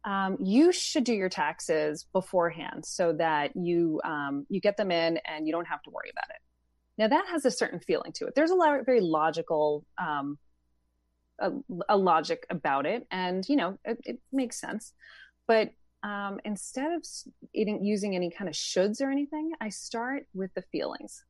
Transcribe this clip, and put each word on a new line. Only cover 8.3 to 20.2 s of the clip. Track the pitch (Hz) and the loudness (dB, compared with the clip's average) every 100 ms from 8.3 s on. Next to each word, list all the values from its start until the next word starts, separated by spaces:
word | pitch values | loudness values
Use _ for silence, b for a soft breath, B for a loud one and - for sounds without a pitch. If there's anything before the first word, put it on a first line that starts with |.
There's | - 320 | 2 4
a | |
lot, | 370 320 285 | 6 4 4
very | 233 247 | 4 4
logical, | 175 156 160 160 160 156 151 147 - - | 4 2 2 0 0 2 2 0 -6 -8
um, | 170 147 143 147 _ _ _ _ _ _ _ _ _ - | -4 -2 -4 -8 _ _ _ _ _ _ _ _ _ -4
a, | 196 - - 180 - | -2 -2 -8 -6 2
a | 202 | 4
logic | 190 160 165 165 - | 6 4 2 -6 -4
about | 175 151 139 143 | -4 0 0 0
it, | 233 - | -2 -4
and, | 185 180 185 190 | -4 -2 -2 0
you | 285 | 2
know, | 185 196 | 2 -4
it, | - 226 | -6 -6
it | - 240 _ | -8 -12 _
makes | 269 247 - | -2 -2 -6
sense. | - 220 - _ B B B _ - | -8 -8 -10 _ B B B _ 2
But, | 226 208 _ _ _ | 4 4 _ _ _
um, | 208 202 202 196 | -6 -4 -4 -6
instead | 214 202 - 262 294 | -6 -8 -8 -6 -4
of | 339 | -4
s-, | - - - _ - | -6 -14 -16 _ -8
eating, | - 208 208 | -2 0 0
using | 202 208 202 185 | 0 0 0 -2
any | 180 | -2
kind | - 185 | -4 -6
of | |
shoulds | 147 - 185 196 226 | -6 0 2 2 2
or | 269 | 0
anything, | 277 285 302 320 330 | 0 -2 -4 -6 -6
I | 214 | -8
start | - - 226 240 277 | -8 -8 -6 -4 -6